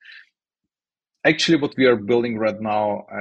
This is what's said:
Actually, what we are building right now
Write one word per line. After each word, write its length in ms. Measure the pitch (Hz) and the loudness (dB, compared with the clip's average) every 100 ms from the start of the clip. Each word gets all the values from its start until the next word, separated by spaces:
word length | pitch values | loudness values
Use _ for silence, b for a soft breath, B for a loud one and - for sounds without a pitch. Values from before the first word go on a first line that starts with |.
| B B B _ _ _ _ _ _ _ _ _ 143 | B B B _ _ _ _ _ _ _ _ _ 0
Actually, 320 | 156 - 156 | 0 2 0
what 180 | 143 - | 0 2
we 80 | 131 | 2
are 120 | 113 | 2
building 400 | 101 120 120 110 | 2 0 0 -2
right 240 | 110 101 | -4 -4
now 440 | 110 107 104 104 - 101 | -4 -2 -2 -4 -8 -8